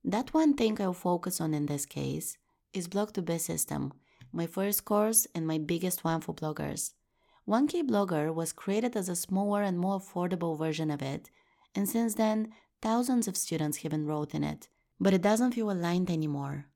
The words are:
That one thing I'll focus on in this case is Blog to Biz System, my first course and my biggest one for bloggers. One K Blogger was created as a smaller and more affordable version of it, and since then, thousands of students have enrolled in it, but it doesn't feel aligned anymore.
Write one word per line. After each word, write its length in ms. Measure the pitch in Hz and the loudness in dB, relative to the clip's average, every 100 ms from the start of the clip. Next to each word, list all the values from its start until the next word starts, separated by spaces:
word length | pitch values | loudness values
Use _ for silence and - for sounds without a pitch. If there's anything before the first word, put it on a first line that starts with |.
That 280 | - 208 262 | 0 -2 2
one 220 | 311 320 | 4 4
thing 260 | 277 226 214 | 6 2 2
I'll 140 | 190 | -2
focus 480 | 180 180 175 185 - | 0 0 0 0 -2
on 140 | 160 | 0
in 100 | 151 | 0
this 220 | 147 143 - | 0 -2 -4
case 500 | 143 135 151 - - _ _ _ | -4 -4 -4 -8 -12 _ _ _
is 160 | 190 170 | -8 -4
Blog 260 | 196 208 | -2 -2
to 100 | 202 | -4
Biz 220 | 170 165 | -2 -2
System, 480 | - 160 - 143 139 - _ _ - | -2 -4 -2 -4 -4 -8 _ _ -10
my 120 | 170 | -4
first 380 | 165 190 196 208 | -4 -2 0 -2
course 420 | - 208 214 226 - | 2 2 4 2 0
and 140 | 170 160 | -2 -2
my 100 | 156 | -2
biggest 460 | 151 170 180 - | 0 0 0 -2
one 160 | 165 160 | 0 -2
for 160 | - | -4
bloggers. 560 | - 156 151 143 - - _ _ _ _ _ | -6 -6 -4 -6 -6 -8 _ _ _ _ _
One 200 | - 226 | 0 2
K 160 | 294 349 | 2 2
Blogger 540 | 277 214 196 160 156 | 2 2 2 0 0
was 160 | 160 165 | -2 -4
created 460 | - - 202 240 240 | -6 -2 0 0 -2
as 100 | 185 | -4
a 80 | |
smaller 480 | 175 - 190 208 202 | -6 -2 0 2 0
and 160 | 202 175 | 0 0
more 220 | 185 196 | 0 -2
affordable 580 | 190 175 180 180 170 156 | -4 -4 -2 0 -2 0
version 320 | 160 156 156 | -2 0 -2
of 100 | 147 | -2
it, 300 | 135 143 - _ _ _ _ | -4 -6 -10 _ _ _ _
and 140 | - 196 | -2 0
since 280 | 226 233 | 2 0
then, 340 | 214 220 214 220 - _ _ | 2 2 2 -2 -8 _ _
thousands 480 | 220 233 247 247 220 | 0 2 4 2 2
of 80 | 185 | -2
students 400 | - 160 151 147 | -2 0 0 -2
have 140 | 156 | -2
enrolled 420 | 151 151 151 147 | -2 0 -2 -2
in 80 | 151 | -2
it, 240 | 147 151 - _ _ _ | -2 -4 -14 _ _ _
but 140 | 190 | 4
it 80 | 190 | 6
doesn't 320 | 202 220 247 | 4 4 2
feel 180 | 240 214 | 0 -2
aligned 400 | 185 170 175 180 | 0 2 2 2
anymore. 540 | 160 151 143 139 143 - | 0 0 -2 -4 -8 -12